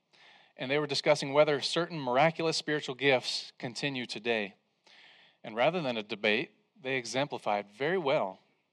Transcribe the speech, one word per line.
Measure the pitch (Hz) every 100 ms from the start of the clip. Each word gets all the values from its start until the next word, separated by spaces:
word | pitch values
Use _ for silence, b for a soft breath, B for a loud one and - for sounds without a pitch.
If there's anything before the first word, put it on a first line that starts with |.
| _ b b b b -
and | 127
they | 147
were | 147
discussing | 139 - 143 143
whether | 139 151 143
certain | - 170 170 170
miraculous | 131 123 160 160 160 156
spiritual | - 151 -
gifts | 123 139 127 - - - -
continue | 127 113 147 135 117
today. | 113 113 113 101 - _ _ b b b b b b
And | 123 110
rather | 135 180
than | 139 117
a |
debate, | 104 107 107 107 156 _ _ _
they | 131 135
exemplified | 117 123 139 120 117 104 101 -
very | 143 190
well | 139 147 101 95 _ _ _